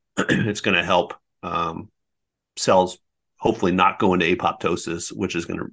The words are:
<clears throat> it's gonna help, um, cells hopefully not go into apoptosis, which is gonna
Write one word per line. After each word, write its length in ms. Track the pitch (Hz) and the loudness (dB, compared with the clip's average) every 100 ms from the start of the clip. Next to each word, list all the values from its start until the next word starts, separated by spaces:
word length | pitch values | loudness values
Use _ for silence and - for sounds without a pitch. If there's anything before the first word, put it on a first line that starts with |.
<clears throat> 140 | _ - | _ -6
it's 420 | - - 110 101 | -2 0 0 -2
gonna 240 | 110 90 | 0 0
help, 300 | 85 90 85 - _ _ | 4 2 2 -8 _ _
um, 480 | 90 85 85 82 101 _ _ _ _ _ _ - | -6 -4 -4 -6 -14 _ _ _ _ _ _ -4
cells 420 | - 95 90 - _ _ _ _ | 4 4 4 -2 _ _ _ _
hopefully 340 | 113 110 95 | -2 0 0
not 260 | 92 92 - | 4 2 4
go 160 | 101 | 2
into 120 | 90 82 | 4 2
apoptosis, 840 | 90 85 - 82 85 - 85 - | 0 -2 -2 -4 -4 -4 -8 -8
which 240 | - 92 | -6 -4
is 100 | 87 | -4
gonna 200 | 85 87 - | -6 -8 -10